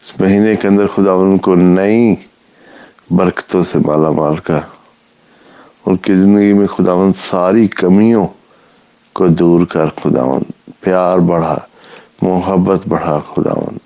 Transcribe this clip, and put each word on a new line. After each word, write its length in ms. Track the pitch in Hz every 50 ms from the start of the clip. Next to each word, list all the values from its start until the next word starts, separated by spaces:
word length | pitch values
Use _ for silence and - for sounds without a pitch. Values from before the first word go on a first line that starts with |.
| _
اس 160 | - - -
مہینے 360 | 92 95 98 101 104 110 107
کے 120 | 101 - 101
اندر 200 | 101 101 101 98 -
خداوند 360 | - 98 98 92 92 95 95
ان 60 | 95 95
کو 180 | - - 92
نئی 600 | 87 90 90 90 92 95 101 107 117 120 113 92 - - - _ _ _ _ _ _ _ - - - - - _ _ _ _
برکتوں 520 | - 92 95 90 - - - _ - 92 87 -
سے 60 | - 78 78
مالا 260 | 73 73 76 78 80
مال 260 | 76 78 78 73 78 78 -
کر، 160 | - 82 73 71 - - - _ _ _ _ _ _ _ _ _ _ _ _ _ - - - - - _ _ _
ان 100 | 101 95 90
کی 160 | - - 98
زندگی 380 | 92 95 98 101 104 101 101 101
میں 140 | 101 101 95
خداوند 460 | - - 92 90 90 90 95 98 92 -
ساری 440 | - - - 92 87 92 98 117 113 98 - -
کمیوں 500 | - 90 92 101 107 113 117 110 95 87 - _ _ _ _ _ _ _ _ _ _ _ _ _ _ _ _
کو 80 | - 92 90 82 -
دور 260 | 87 85 85 85 87
کر 220 | 85 - 82 78 76 - -
خداوند، 440 | - 76 76 67 64 65 67 69 - - - _ _ - - _
پیار 360 | - 95 92 92 90 90 90 92 87 87
بڑھا، 300 | 87 85 82 78 76 - - - _ _ - - - - - _ _ _
محبت 680 | - 92 92 90 90 92 95 92 90 95 98 90 - -
بڑھا 320 | 80 82 78 85 76 76 - -
خداوند 480 | - - - - - - 50 - - - _